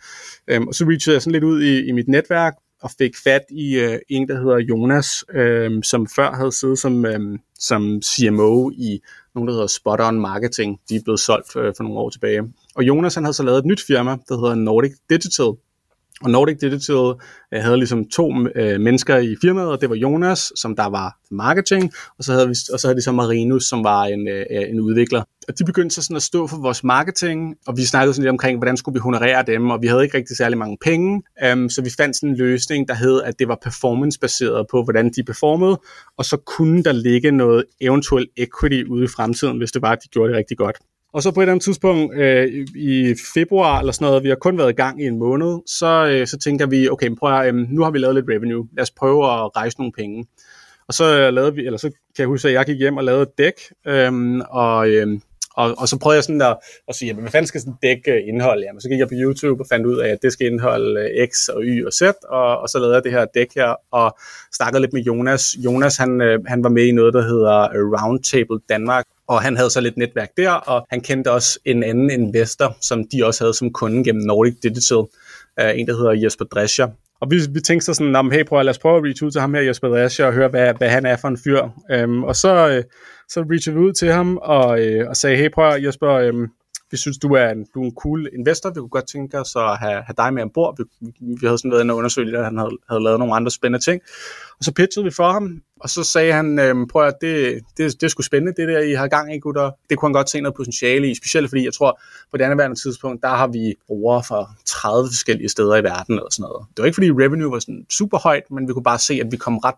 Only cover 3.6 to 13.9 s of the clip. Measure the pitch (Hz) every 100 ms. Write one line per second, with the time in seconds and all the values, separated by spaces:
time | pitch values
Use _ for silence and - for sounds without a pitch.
3.6 | 143 131 117 113 - 135 135 135 131 123
4.6 | 120 113 123 143 139 - - 156 120 117
5.6 | 113 110 107 123 107 - 139 131 131 -
6.6 | 131 131 135 123 117 107 104 104 _ -
7.6 | - 110 104 104 - - 117 107 107 117
8.6 | 131 - 113 101 _ - _ 120 120 117
9.6 | 104 - - 107 113 113 101 98 120 120
10.6 | 107 101 - 110 110 107 - 107 - 127
11.6 | 113 98 110 107 120 - 107 107 113 -
12.6 | _ - 127 143 175 170 151 147 135 131
13.6 | 139 196 -